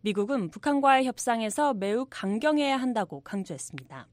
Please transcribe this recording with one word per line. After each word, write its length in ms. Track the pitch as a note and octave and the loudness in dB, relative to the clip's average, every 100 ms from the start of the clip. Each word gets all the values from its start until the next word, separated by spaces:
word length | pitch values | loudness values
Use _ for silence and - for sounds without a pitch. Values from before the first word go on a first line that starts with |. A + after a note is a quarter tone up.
미국은 480 | G#3+ G3 G#3 C4+ F3 | 0 0 0 0 -2
북한과의 560 | G#3+ D4 C#4+ C#4 C4 C4 | -4 0 2 6 6 4
협상에서 680 | A#3+ - A#3 A3 G#3 D4 A3+ | -2 0 0 0 0 0 2
매우 320 | G3 G#3+ C4 | 0 -2 -4
강경해야 680 | - F#3+ G#3 D4+ D4+ C#4+ C4+ | -6 -4 0 2 2 2 0
한다고 440 | B3+ A3+ F#3+ C#3 | 0 -2 -4 -8
강조했습니다. 840 | - G3+ F#3 D3 - D3 B2+ C3+ A#2 | -8 -8 -6 -10 -10 -14 -14 -18 -18